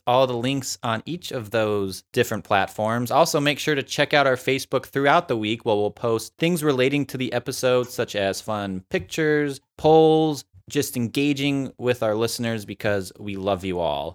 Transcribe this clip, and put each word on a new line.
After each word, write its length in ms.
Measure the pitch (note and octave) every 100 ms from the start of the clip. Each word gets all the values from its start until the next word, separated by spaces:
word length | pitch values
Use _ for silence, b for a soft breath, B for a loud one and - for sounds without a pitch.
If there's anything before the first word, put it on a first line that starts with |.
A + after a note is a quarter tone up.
| -
all 220 | B2+ C3
the 80 | A#2+
links 420 | B2 C#3 B2 -
on 180 | B2 A2
each 280 | - E3+ -
of 180 | C3+ G#2+
those 540 | A2+ G#2+ G#2 G2 F#2 -
different 320 | B2 A#2 G#2+
platforms. 680 | - G2+ F#2+ - G#2+ A#2 B2
Also, 300 | B2+ E3 D#3
make 180 | C#3+ C#3+
sure 160 | -
to 80 | C#3+
check 320 | C3+ - C#3+
out 140 | D3 C#3
our 80 | B2+
Facebook 500 | - C3+ - C3 -
throughout 400 | C#3 C#3 D#3+ F3
the 100 | A#2+
week, 280 | G#2+ A#2
where 100 | A#2+
we'll 160 | G#2 G#2
post 420 | - A#2+ A2+ - _
things 240 | E3 F3
relating 440 | D3+ C3 B2+ C#3+ C3+
to 100 | B2+
the 160 | B2+
episode, 560 | B2 - B2+ C3 B2+ B2
such 240 | - A2+
as 260 | G2+ G2 F#2+
fun 440 | - G#2+ G2+ F#2 -
pictures, 720 | F#3 F2+ - D#3 D3+ D3 C3+ _ -
polls, 680 | D#3 D#3+ D#3+ D#3 D#3 C#3+ - - -
just 280 | D3 C3+ B2+
engaging 760 | A#2 C#3+ C#3+ C#3 C#3 C#3 C3 -
with 280 | A#2+ A#2+
our 100 | A2
listeners 500 | G#2+ A#2 - A#2 A2+
because 480 | G2+ G2+ A2 G2+ F#2 -
we 160 | G#2
love 300 | G2 F#2+ G2
you 160 | F#2+ F2+
all. 340 | E2 D2 D#2